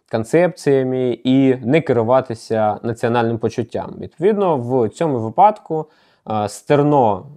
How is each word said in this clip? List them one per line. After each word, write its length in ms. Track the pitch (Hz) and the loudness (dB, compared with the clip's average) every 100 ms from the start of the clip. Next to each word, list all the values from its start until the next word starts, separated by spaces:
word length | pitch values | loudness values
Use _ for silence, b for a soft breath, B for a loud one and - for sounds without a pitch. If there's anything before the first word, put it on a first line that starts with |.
| _ | _
концепціями 1080 | 113 107 160 175 170 - 139 131 127 127 - | -6 0 2 2 0 0 0 0 -2 -2 -2
і 320 | 127 131 135 127 | 0 4 4 2
не 260 | 117 156 | 0 0
керуватися 960 | 156 120 110 127 127 113 - 113 107 104 | 2 0 2 0 0 -8 -4 -2 -2 -2
національним 540 | 117 113 120 120 113 117 | -6 -4 -2 0 0 -2
почуттям. 580 | 110 - 110 101 87 - | -4 -4 -6 -8 -10 -14
Відповідно, 580 | 92 - 175 208 190 147 | -16 -4 -2 0 0 -2
в 320 | 120 127 110 | -2 0 0
цьому 300 | - 165 127 | -2 -2 -2
випадку, 640 | 110 131 202 214 - 156 151 b b b b | -2 2 2 2 -6 -8 -8 b b b b
е, 180 | 110 104 | -4 -4
стерно, 760 | - - 147 147 147 117 95 135 | -6 0 2 4 4 2 0 -8